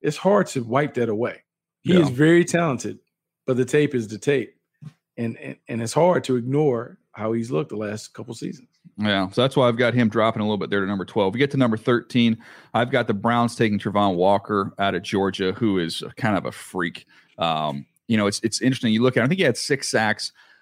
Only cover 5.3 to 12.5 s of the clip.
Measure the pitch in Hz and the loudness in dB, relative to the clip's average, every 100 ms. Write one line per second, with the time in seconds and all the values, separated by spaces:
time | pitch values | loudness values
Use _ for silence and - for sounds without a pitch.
5.3 | 117 135 139 - 117 113 147 170 160 - | -6 -14 -14 -10 -6 -2 2 2 2 0
6.3 | 127 120 143 151 117 120 - _ 110 107 | -2 0 2 2 0 -4 -16 _ -6 -4
7.3 | 117 117 143 151 104 107 104 - - 110 | -2 -2 -4 -4 -6 -6 -8 -12 -16 -14
8.3 | 117 - - _ _ - - 104 98 92 | -12 -12 -12 _ _ -16 -4 0 0 0
9.3 | 120 135 143 123 117 123 120 113 113 110 | 0 2 4 2 4 2 4 2 2 0
10.3 | 110 107 107 - 101 95 98 87 113 95 | 0 -2 -2 -2 -2 -2 -4 -4 0 0
11.3 | 113 139 139 123 110 - 120 - 123 117 | 0 0 2 0 2 2 0 2 2 2
12.3 | 113 - | 0 -6